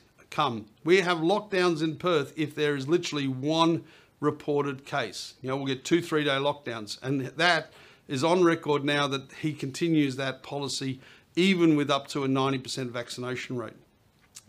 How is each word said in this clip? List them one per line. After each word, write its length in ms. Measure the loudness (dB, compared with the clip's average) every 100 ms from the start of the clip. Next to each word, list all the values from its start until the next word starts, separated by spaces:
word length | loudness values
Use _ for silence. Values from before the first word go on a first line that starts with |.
| _ _ _ -2
come. 300 | -2 -2 -10 _
We 160 | 2 4
have 180 | 4 0
lockdowns 640 | 2 0 0 0 2 2
in 140 | -2 -2
Perth 380 | 0 0 0 -4
if 180 | -4
there 220 | 0 0 0
is 100 | 0
literally 400 | 0 0 -4 -4
one 580 | -2 0 2 4 2 -4 -20 _ _
reported 640 | -2 -2 -2 0 0 -6
case. 500 | -6 -4 -4 -8 -14 -12
You 80 | -6
know, 80 | -4
we'll 100 | -2
get 80 | -4
two, 200 | 2 0
three-day 360 | 2 0 0 0 0
lockdowns. 500 | -4 -6 -10 -10 -10
And 260 | -4 -4 -4 0
that 280 | 2 2 -2 -12 -20 -20 -8
is 160 | -2
on 220 | 2 4
record 400 | 6 4 2 0
now 240 | 2 0 0
that 240 | -4 -8 -8
he 140 | -6
continues 640 | -4 -8 -2 2 4 2 0
that 260 | -6 -8
policy, 580 | -10 -8 -6 -6 -6 -6 -12 -20 _ 2
even 380 | 4 6 6
with 160 | 6 4
up 160 | 0 -2
to 140 | -4
a 60 | 0
ninety 300 | 2 2 -2
percent 320 | -4 -8 -6
vaccination 640 | -8 -10 -10 -8 -8 -8 -8
rate. 220 | -8 -14 _ _ _ _ _ -20